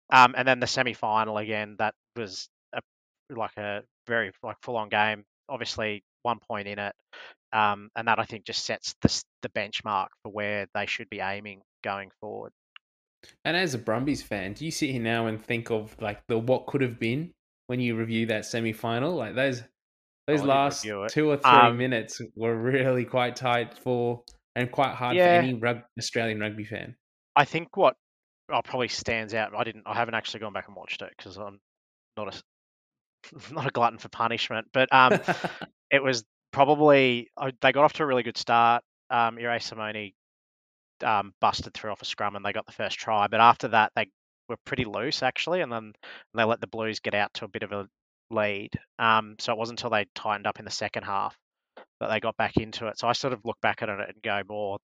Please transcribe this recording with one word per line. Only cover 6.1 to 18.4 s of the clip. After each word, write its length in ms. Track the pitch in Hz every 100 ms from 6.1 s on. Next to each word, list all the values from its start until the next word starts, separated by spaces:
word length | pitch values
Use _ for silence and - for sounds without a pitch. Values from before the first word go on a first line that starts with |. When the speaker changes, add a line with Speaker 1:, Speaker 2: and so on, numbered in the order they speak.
| _
Speaker 1:
one 160 | 120 113 -
point 180 | 107 101
in 120 | 101
it, 160 | 101 - _ - - - _
um, 380 | 110 104 101 104 -
and 120 | 117
that, 100 | 110
I 60 |
think, 200 | 110 110
just 200 | - 110
sets 300 | - 107 - -
the 60 | -
s-, 160 | - - _
the 60 | -
benchmark 580 | 113 104 - 110 98 95 _
for 80 | 110
where 340 | 101 104 104 95
they 120 | 104 101
should 220 | - 113
be 100 | 101
aiming 400 | 95 101 104 98 _ _
going 260 | 110 98 95 _
forward. 320 | 107 107 107 _ _ - _ _ _ _ - _
Speaker 2:
And 120 | - 170
as 180 | 180
a 40 | 127
Brumbies 440 | 110 110 139 139
fan, 320 | - 104 92
do 100 | 101
you 60 | 156
sit 200 | - 143
here 120 | 131
now 240 | 113 117 113
and 140 | 110
think 260 | - 117 113
of, 240 | 110 107 -
like, 220 | 107 104 -
the 100 | 113
what 280 | 120 123 -
could 140 | 143
have 180 | 127 113
been 340 | 113 131 175 _ _ _ -
when 120 | 127
you 140 | 123 113
review 300 | 113 113 113
that 200 | 110